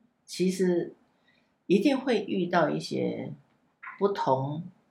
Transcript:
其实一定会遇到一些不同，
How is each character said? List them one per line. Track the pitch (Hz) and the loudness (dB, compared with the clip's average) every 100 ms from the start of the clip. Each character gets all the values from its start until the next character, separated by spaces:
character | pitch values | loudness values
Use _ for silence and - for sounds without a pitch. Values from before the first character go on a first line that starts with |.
| _ _ | _ _
其 | _ - 185 | _ -2 -2
实 | 180 185 175 - - _ _ _ _ _ _ - | 2 2 2 -2 -10 _ _ _ _ _ _ 2
一 | 196 | 4
定 | 294 262 | 4 2
会 | 262 214 | 0 -2
遇 | - 196 175 | 0 -2 2
到 | 180 147 | 2 2
一 | 156 | 0
些 | - 131 120 117 117 139 _ _ _ _ - - | -4 -4 -4 -4 -8 -12 _ _ _ _ -18 -2
不 | 196 | -2
同， | 196 143 131 139 156 180 _ _ | 0 0 0 0 -6 -10 _ _